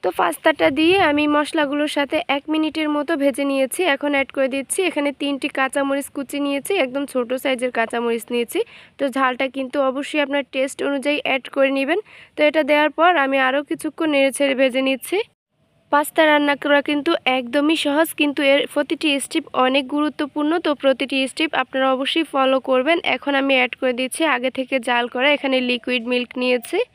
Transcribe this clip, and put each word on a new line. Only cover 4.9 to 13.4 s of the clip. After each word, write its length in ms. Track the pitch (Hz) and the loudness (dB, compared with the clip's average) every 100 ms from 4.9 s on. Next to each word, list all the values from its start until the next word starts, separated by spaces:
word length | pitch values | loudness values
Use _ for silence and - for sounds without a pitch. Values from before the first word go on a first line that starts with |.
| 302 285 269 | 0 -4 -2
তিনটি 260 | 285 277 294 - | -4 -4 -4 -2
কাঁচামরিচ 500 | 269 285 277 277 269 - | -2 -2 -2 -2 -4 -10
কুচি 220 | 269 285 285 | -8 -4 -2
নিয়েছি, 260 | 277 262 392 | -2 -2 -2
একদম 200 | 269 262 285 | 0 -2 -4
ছোট 180 | 262 233 254 | -4 -4 -4
সাইজের 280 | 277 262 254 240 | -2 -2 -2 -2
কাঁচামরিচ 480 | 226 233 233 233 220 | -2 -2 -2 -4 -4
নিয়েছি। 260 | 240 233 349 466 - - - | -4 -2 -4 -4 -8 -20 -4
তো 60 | 277 254 | -2 0
ঝালটা 300 | 262 247 269 269 | -2 0 -4 -4
কিন্তু 220 | 262 285 262 | -4 0 0
অবশ্যই 320 | 262 285 302 285 | -2 -4 -2 0
আপনার 180 | 285 262 | -2 -4
টেস্ট 240 | 269 269 - 269 | -4 -4 -2 -4
অনুযায়ী 300 | 285 277 294 - | -2 -2 -2 -2
অ্যাড 180 | 262 - - | -4 -4 0
করে 160 | 269 269 | 2 2
নেবেন। 220 | 269 359 - - - - | 0 -2 -4 -20 -18 0
তো 40 | 302 | 2
এটা 120 | 302 285 | 2 2
দেওয়ার 220 | 294 302 - | 2 2 4
পর 140 | 339 294 269 | 4 4 2
আমি 120 | 269 | 2